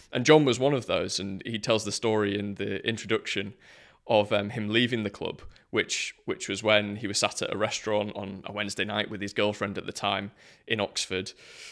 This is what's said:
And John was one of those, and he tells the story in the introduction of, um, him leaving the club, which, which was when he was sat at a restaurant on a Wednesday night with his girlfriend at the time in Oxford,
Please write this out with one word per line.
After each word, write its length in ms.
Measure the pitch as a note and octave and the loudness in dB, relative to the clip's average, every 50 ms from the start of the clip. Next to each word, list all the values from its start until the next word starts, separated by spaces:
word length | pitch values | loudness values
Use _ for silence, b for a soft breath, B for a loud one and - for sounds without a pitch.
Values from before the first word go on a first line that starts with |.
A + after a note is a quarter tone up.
| B B - | B B -4
And 140 | B2+ B2 | 2 6
John 180 | C#3 D3+ D#3 D3+ | 8 8 8 8
was 160 | C3 A#2+ A#2+ | 6 4 4
one 140 | B2+ C#3+ D3 | 4 2 2
of 120 | B2+ A2+ | 2 0
those, 320 | - F2 F2 F2+ G2+ - - | 0 0 0 0 0 -2 -4
and 240 | F#2+ G2 G2 F#2+ - | -4 -6 -8 -8 -8
he 120 | - A#2 G#2+ | -6 -6 -4
tells 260 | - - A2+ G#2+ G2 | 0 2 2 2 2
the 80 | G#2 G2 | -2 -4
story 460 | - - A2+ A2 G#2+ G#2 G2+ G2+ G#2 | -2 0 2 2 2 2 2 0 -2
in 180 | G2+ G2+ G2 | -2 -4 -6
the 300 | F2+ G2 G#2 G2 - - | -6 -4 -4 -4 -4 -2
introduction 680 | A#2 A2+ G#2+ - G2 A2+ A2 - - - G2+ F#2+ G2+ - B B B B B B B B B _ | -4 -4 -4 -2 -2 -2 -2 0 -2 -4 -4 -4 -4 -8 B B B B B B B B B _
of, 240 | - - G#2+ G2+ G2+ | 4 6 6 6 6
um, 200 | A2+ G2+ G2+ G2+ | 2 0 0 0
him 180 | A#2+ A2+ G#2+ G#2 | -4 -4 -2 2
leaving 340 | G#2+ A#2 B2 A#2 B2 A2+ G#2+ | 2 4 4 4 2 0 -2
the 80 | G2+ | -4
club, 300 | - - - E2+ - - - b b b b b | -4 -6 -6 -8 -8 -8 -12 b b b b b
which, 440 | - A2 - - - - - - - _ _ | 0 0 0 0 -2 -4 -4 -6 -8 _ _
which 200 | - G2+ - - - | -6 -6 -6 -4 -6
was 120 | G2 G2 A2 | -6 -2 2
when 340 | G#2+ G#2+ G#2 G#2 G2+ G2+ | 4 4 4 4 0 -4
he 100 | A2 A#2+ | -6 -6
was 100 | G2 G2+ | -4 0
sat 240 | - - G2+ - - | 0 0 0 0 -4
at 140 | - - - | -4 -4 -2
a 20 | |
restaurant 580 | G2 G#2 G#2 - - - A2 G#2+ G#2 G#2 G#2+ - | -2 -2 -2 -2 -4 -2 0 0 0 0 -2 -4
on 280 | G2+ G2+ G2 G2 F#2+ - | -8 -8 -8 -10 -10 -12
a 80 | - G2+ | -8 -6
Wednesday 320 | G2+ G#2 G2+ - - F#2+ | -6 -6 -4 -4 -4 -4
night 240 | G#2 G#2 G#2+ G#2 - | -2 -2 -2 -2 -2
with 140 | G#2+ G2 G2+ | -4 -6 -8
his 100 | G2 - | -4 0
girlfriend 460 | - G#2 G#2 G2 - G#2 G2 G2 G2 | 2 2 2 2 0 -4 -4 -4 -6
at 80 | F2 | -8
the 60 | F#2 G2 | -8 -8
time 380 | - - G2+ G2+ G2 G2+ G#2 b b b b b b b | -4 -2 0 0 -2 -4 -6 b b b b b b b
in 120 | - A2 G#2+ | -2 0 0
Oxford, 520 | G2+ - - - - - F#2+ F#2 F#2 - - B B B B B B B | 0 -2 -2 -4 -4 -2 -4 -4 -4 -6 -10 B B B B B B B